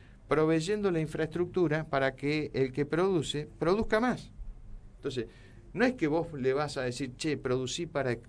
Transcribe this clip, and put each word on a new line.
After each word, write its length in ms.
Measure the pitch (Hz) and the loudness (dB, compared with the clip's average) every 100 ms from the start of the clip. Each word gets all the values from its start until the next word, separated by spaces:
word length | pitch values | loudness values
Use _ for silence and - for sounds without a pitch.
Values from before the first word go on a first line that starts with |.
| - - - | -20 -10 0
proveyendo 640 | 147 156 160 160 214 202 | 4 6 4 2 0 2
la 80 | 165 | 2
infraestructura 840 | 156 156 160 170 175 185 165 156 156 | 0 -2 -2 0 0 2 4 2 0
para 260 | 139 135 131 | 2 2 0
que 360 | 143 151 147 | 0 0 0
el 180 | 123 131 | 2 2
que 140 | 127 147 | 2 0
produce, 640 | 156 190 175 123 147 151 - | 2 4 2 0 -4 -6 -2
produzca 420 | 160 208 220 220 | 2 2 2 2
más. 320 | 247 208 - - - - - - - - | 2 -2 -6 -12 -12 -12 -14 -14 -16 -8
Entonces, 280 | 143 127 113 - - - - | -6 -4 -6 -10 -20 -20 -8
no 100 | - | 0
es 120 | 247 254 | 0 2
que 120 | 156 | 0
vos 240 | 160 165 | 0 -4
le 200 | 151 127 | -4 -2
vas 240 | 135 147 139 | 0 -2 -4
a 60 | |
decir, 320 | 127 123 131 123 | -6 -6 -8 -6
"Che, 180 | 156 135 | -4 -2
producí 520 | 123 127 127 - 165 | -2 -2 -2 -6 -4
para, 280 | 143 131 113 | -2 -2 -4